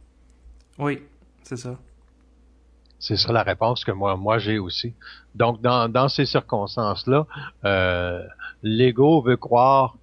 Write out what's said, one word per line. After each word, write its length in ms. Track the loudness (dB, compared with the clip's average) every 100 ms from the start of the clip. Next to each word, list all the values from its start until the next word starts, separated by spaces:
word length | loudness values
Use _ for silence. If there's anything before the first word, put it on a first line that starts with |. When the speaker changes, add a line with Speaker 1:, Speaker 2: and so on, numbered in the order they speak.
| -20 _ _ _ -20 -20 _ -8
Speaker 1:
Oui, 220 | -6 -6 -12 _ _ _
c'est 140 | -14 -12
ça. 220 | -12 -16 -18 _ _ _ _ _ _ _ _ _ _ -14
Speaker 2:
C'est 180 | -6 -4
ça 160 | 0
la 100 | 0
réponse 420 | 0 0 0 -2
que 80 | -4
moi, 240 | -4 -2 -2
moi 220 | 0 -2
j'ai 200 | 0 -4
aussi. 360 | -4 -8 -10 -12 -20 -20 _
Donc, 260 | -2 0 2
dans, 300 | 0 2 2
dans 160 | 2 0
ces 160 | 0
circonstances-là, 1040 | 0 0 -2 -4 -4 -4 -4 -2 2 2 0 -8 -16 -6 0
euh, 560 | 2 2 0 -2 -6 -10 -16 -18 -8
l'ego 580 | -4 2 2 4 4 4
veut 160 | 4 0
croire 640 | 2 2 4 4 2 -4